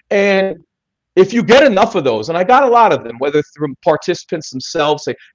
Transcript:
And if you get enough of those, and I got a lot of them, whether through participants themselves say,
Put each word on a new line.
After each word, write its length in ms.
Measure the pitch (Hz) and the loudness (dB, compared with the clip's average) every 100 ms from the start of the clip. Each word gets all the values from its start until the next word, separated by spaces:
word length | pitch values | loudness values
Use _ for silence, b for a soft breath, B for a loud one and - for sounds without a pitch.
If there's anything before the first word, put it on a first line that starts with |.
| _ | _
And 460 | 202 202 196 190 165 _ _ _ _ _ | -2 0 0 -2 -6 _ _ _ _ _
if 180 | 175 190 | 2 2
you 100 | 233 | 2
get 200 | 165 269 | 2 4
enough 320 | 285 190 214 | 4 2 0
of 100 | 185 | 0
those, 240 | 131 110 110 | -2 -2 -4
and 100 | 170 | -4
I 40 | |
got 220 | 185 254 | 2 2
a 40 | 262 | 4
lot 240 | 233 214 | 4 2
of 120 | 139 | 2
them, 120 | 117 120 | -4 -6
whether 240 | 139 147 | -2 -2
through 320 | - 147 147 131 | -4 -8 -10 -4
participants 680 | 175 151 - 170 - 165 - | -2 -2 -2 -6 -6 -10 -10
themselves 540 | 131 - 165 151 147 | -14 -10 -4 -2 -2
say, 100 | - 120 b | -6 -10 b